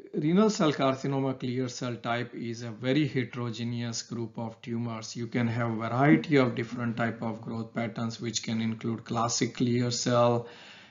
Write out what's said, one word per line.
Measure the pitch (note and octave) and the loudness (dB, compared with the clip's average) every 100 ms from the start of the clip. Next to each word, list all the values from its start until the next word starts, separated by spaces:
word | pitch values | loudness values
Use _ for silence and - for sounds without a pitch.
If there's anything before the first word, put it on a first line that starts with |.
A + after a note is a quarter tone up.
| - - | -6 -2
renal | D3+ F3+ A3 | 2 6 6
cell | G#3 D#3+ | 4 2
carcinoma | C3+ C#3 C3 C#3+ C3+ C3+ B2+ | 2 2 0 0 0 0 -2
clear | B2+ B2 B2+ | -4 -2 -4
cell | - B2+ A2 | -4 -6 -4
type | A#2+ A#2+ A#2+ - | -2 -2 -4 -6
is | A#2 A2+ | -8 -6
a | A#2+ | -8
very | G#2+ B2+ C#3 D3 | -4 0 2 2
heterogeneous | C3 A2+ B2+ A#2+ A2+ A#2 A#2+ A#2+ A#2 | 0 -2 -4 -6 -4 -4 -2 -4 -6
group | - A#2+ A2+ A2+ | -6 -6 -6 -6
of | A#2 A2+ | -8 -8
tumors. | - A#2 A#2 A2+ A2+ B2 | -6 -4 -4 -6 -8 -6
You | A#2 | -4
can | B2 A#2+ | 0 2
have | A#2 A#2 A2 | 2 0 0
variety | A2+ A#2+ C#3+ D#3+ E3 C#3+ | 0 4 6 6 6 6
of | B2+ A#2 | 6 2
different | A#2 B2 A#2+ A#2 | -4 -4 -2 0
type | A2+ G#2+ | -2 -2
of | A#2 G#2 | -6 -6
growth | - A2+ A2+ | -6 -6 -6
patterns, | - A#2 A2 A2+ A2+ | -4 -4 -4 -6 -4
which | A#2 A2+ | -6 -4
can | - A2+ | -2 -2
include | A2+ A2 A#2 A2+ - | 0 -2 -4 -4 -2
classic | A#2 A#2 - B2+ - | 0 0 0 0 0
clear | B2 A#2+ B2 | 2 2 2
cell. | A#2+ - A#2+ A#2+ A#2+ - - - - - | 0 2 6 6 4 -2 -12 -20 -20 -10